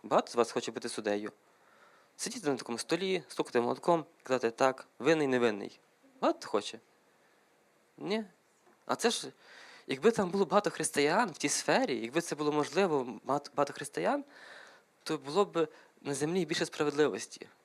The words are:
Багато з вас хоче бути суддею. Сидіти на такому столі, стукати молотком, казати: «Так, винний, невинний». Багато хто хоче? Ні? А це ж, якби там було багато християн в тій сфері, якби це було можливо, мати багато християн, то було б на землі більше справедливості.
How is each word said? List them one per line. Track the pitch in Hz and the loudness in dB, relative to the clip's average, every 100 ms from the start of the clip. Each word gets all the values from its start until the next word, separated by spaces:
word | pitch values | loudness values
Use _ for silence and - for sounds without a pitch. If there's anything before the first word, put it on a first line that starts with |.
Багато | 104 165 - | 2 2 2
з | 120 | 0
вас | 113 | 2
хоче | 131 120 | 0 -4
бути | 117 117 | -8 -8
суддею. | - 107 104 107 - _ _ _ _ - _ _ - | -4 -2 -2 -4 -14 _ _ _ _ -20 _ _ -10
Сидіти | - 247 156 | -10 -4 -2
на | 127 | -2
такому | - 117 | -4 -8
столі, | - 170 190 185 - | -4 -2 -2 -4 -6
стукати | - 156 123 | -6 -2 0
молотком, | 120 127 - 170 147 _ | 0 -2 2 0 0 _
казати: | - 127 113 | -4 0 0
«Так, | - 135 127 - _ | 2 2 2 -12 _
винний, | 131 160 139 | 2 4 4
невинний». | 127 120 104 98 - _ _ _ _ | 4 2 0 -8 -14 _ _ _ _
Багато | 285 330 | -2 -2
хто | - | -2
хоче? | - - 113 _ _ _ _ _ _ _ _ _ _ _ - | -4 -4 -14 _ _ _ _ _ _ _ _ _ _ _ -12
Ні? | 156 214 208 _ _ _ _ _ - | -4 -4 -4 _ _ _ _ _ -4
А | 131 | 0
це | 240 | 0
ж, | - 135 - - - - - - | 0 -8 -16 -20 -20 -20 -20 -8
якби | 131 226 | 2 2
там | 226 185 | 4 0
було | 196 196 | 2 4
багато | 202 170 | 4 2
християн | - 156 - 143 185 233 | -2 -2 2 4 4 0
в | 151 | -2
тій | 143 | -2
сфері, | - - 180 262 117 | 0 2 2 2 -2
якби | 113 151 | -2 -2
це | 170 147 | -2 -2
було | 151 | 0
можливо, | 151 143 160 196 147 123 110 | 0 0 2 2 0 -2 -8
мати | - 143 - - | -2 -4 -2 -2
багато | 143 | -2
християн, | - 147 - 185 285 269 - - - - - _ _ | -2 -8 -2 0 0 -4 -20 -20 -20 -20 -20 _ _
то | - 156 | -6 -6
було | 131 165 190 | -2 0 2
б | 165 - - - _ | 2 0 -4 -20 _
на | 135 | -6
землі | 139 151 185 156 | -2 0 0 0
більше | 143 165 | -2 -2
справедливості. | - 147 143 147 104 - - - _ | 0 0 4 2 2 -8 -14 -18 _